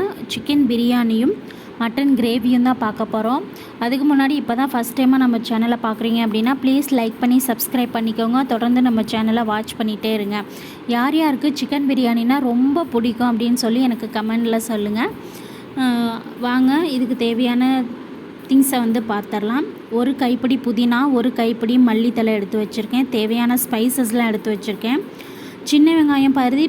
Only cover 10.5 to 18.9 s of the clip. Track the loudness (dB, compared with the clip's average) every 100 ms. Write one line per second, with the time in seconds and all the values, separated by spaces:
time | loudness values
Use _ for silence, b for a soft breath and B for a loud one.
10.5 | B B B -4 0 2 2 2 2 -2
11.5 | -2 -2 -2 0 2 2 2 2 2 2
12.5 | 2 2 2 0 0 0 0 0 0 0
13.5 | 0 0 2 0 0 -4 -6 -2 0 0
14.5 | 0 -2 -2 -2 -2 -4 -6 B B B
15.5 | B -10 -2 0 0 -2 -4 -10 -6 -2
16.5 | 2 4 4 2 0 -2 0 0 0 2
17.5 | 2 2 2 -2 -8 -14 -16 -16 -14 2
18.5 | 4 4 2 0